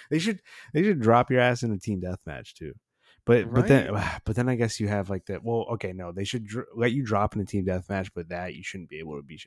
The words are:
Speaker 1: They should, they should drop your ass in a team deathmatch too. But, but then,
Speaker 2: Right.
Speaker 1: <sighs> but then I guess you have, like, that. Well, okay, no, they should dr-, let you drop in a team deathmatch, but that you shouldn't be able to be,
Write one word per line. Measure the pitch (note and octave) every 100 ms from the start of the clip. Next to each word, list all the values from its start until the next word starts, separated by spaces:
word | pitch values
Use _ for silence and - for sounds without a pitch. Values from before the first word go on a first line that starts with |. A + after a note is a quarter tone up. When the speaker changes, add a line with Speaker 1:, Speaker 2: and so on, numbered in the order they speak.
| -
Speaker 1:
They | D#3
should, | G3 G3 - - -
they | D3+
should | G3+ E3
drop | A2 A#2+ -
your | B2+
ass | B2 B2
in | A#2+
a | G2
team | - F#2+
deathmatch | F2+ F2+ - C2+ -
too. | - D#2 - _ _ _ _
But, | - A#2+ G#2
but | B2 A#2+
then, | C3+ -
Speaker 2:
Right. | G#2 E2+ -
Speaker 1:
<sighs> | -
but | G#2+
then | B2
I | B2
guess | A#2 -
you | G#2
have, | G#2 F#2+
like, | F#2+ -
that. | F#2 A2+
Well, | A#2 - A#2
okay, | G2
no, | F#2 F2
they | F2 G2+
should | B2 G#2
dr-, | A2+ - A#2
let | A#2+
you | C#3+
drop | A#2+ G#2 G#2 G#2+
in |
a | F#2+
team | G#2 F#2
deathmatch, | F#2 - G2 F#2
but | - E2
that | F2 F2+
you | C#2
shouldn't | - G2 D#2+
be | D2+
able | D#2+ D2
to |
be, | C#2+ D2+